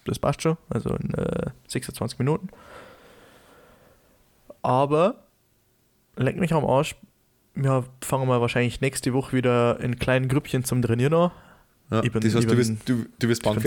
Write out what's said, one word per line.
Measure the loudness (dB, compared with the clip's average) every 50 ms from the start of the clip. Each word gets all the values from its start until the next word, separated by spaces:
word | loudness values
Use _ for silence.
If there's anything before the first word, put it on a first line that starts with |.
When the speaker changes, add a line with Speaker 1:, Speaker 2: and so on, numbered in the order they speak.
| _
Speaker 1:
das | -6 -6 -2
passt | -2 -2 -2 0 -2
schon. | -2 -2 -2 -6 -6
Also | -6 -4 -4 -4 -4
in, | -4 -4 -4 -4
äh, | -4 -4 -4 -4 -4 -6 -6 -8 -12 _ _
sechsundzwanzig | -8 -8 -8 -8 -8 -8 -8 -8 -4 -4
Minuten. | -2 0 0 -2 -4 -10 -14 -16 -20 -20 -20 -20 -20 -20 -20 -20 -20 -20 -20 -20 -20 -20 -20 -20 -20 -20 -20 -20 -20 -20 -20 _ _ _ _ _ _ _ _ _ _ _ _ _ _ _ -20 -6 -2
Aber | 0 2 2 2 2 4 4 2 2 0 -2 _ _ _ _ _ _ _ _ _ _ _ _ _ _ _ _ _ _ _
leck | -2 -2 -2 0
mich | -2 -2 0 0
am | 0 0
Arsch. | 2 2 0 0 -2 -6 -12 -18 -20 _ _ _ _ _ _ _ _ _
Wir | -4 0 0 2 0 0 -4 -10 -14
fangen | -6 -4 -2 0 2 2
mal | 2 2
wahrscheinlich | 2 2 2 2 0 0 0 -2
nächste | -4 -4 -4 -2 -2 0 0
Woche | 0 -2 0 -2
wieder | 0 2 2 4 4 4 2 2 0
in | -2 -4 -4 -2
kleinen | 0 0 2 2 2 0
Grüppchen | 0 -2 -2 0 -2 -2 -2
zum | 0 0 0 2
Trainieren | 2 2 2 2 2 4
an. | 4 2 2 0 -6 -16 -20 -20 -20 _ _ _ _ _ _
Speaker 2:
Ja, | -2 0 0
Speaker 1:
Ich | 0 0
bin, | 2 2
Speaker 2:
das | 2 4
heißt, | 4 4
Speaker 1:
ich | 4
Speaker 2:
du | 4
Speaker 1:
bin, | 4 2 2 0 -4
Speaker 2:
wirst, | -2 -2
du, | -2 -2 -2 -6 -6 -4
du | 0 0
wirst | 0 2 2
Speaker 1:
ich | 0 0
bin | 2 2